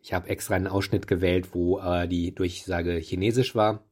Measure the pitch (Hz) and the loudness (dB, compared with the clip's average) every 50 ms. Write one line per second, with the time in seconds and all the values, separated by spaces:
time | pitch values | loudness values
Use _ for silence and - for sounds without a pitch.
0 | _ - 101 90 87 - 98 - - - 101 92 92 95 92 98 95 - - 101 | _ -2 -4 -4 -2 -2 -6 -6 -2 -2 0 0 0 0 0 -2 0 0 0 -2
1 | - - 101 87 92 87 90 92 90 - - 90 87 90 92 - - 90 90 87 | 0 0 0 2 4 4 4 2 0 -2 -2 0 2 2 2 0 0 0 0 0
2 | 87 87 90 87 85 87 92 - 95 87 - - - - 90 87 85 87 87 82 | 0 0 0 0 -2 -2 -2 -2 -4 -4 -4 -8 -6 -4 -2 -2 0 0 -2 -2
3 | 80 - 92 90 98 113 110 127 127 - - 117 107 107 107 107 _ _ | -4 -4 -4 0 0 2 2 2 0 0 2 2 2 2 2 -2 _ _